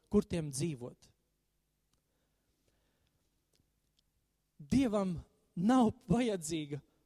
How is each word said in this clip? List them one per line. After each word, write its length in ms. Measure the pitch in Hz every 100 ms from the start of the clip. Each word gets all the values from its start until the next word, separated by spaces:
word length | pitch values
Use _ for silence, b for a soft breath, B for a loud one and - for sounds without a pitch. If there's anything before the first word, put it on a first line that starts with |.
| b
kur 180 | 208 -
tiem 240 | 170 151
dzīvot." 560 | 131 170 127 120 - - _ _ _ _ _ _ _ _ _ _ _ _ _ _ _ _ _ _ _ _ _ _ _ _ _ _ _ _ _ _ _ _ _ _ _
Dievam 560 | 143 247 254 208 190 156 - _ _ -
nav 380 | 202 262 226 - -
vajadzīga 680 | 233 247 196 151 165 147 143 _ _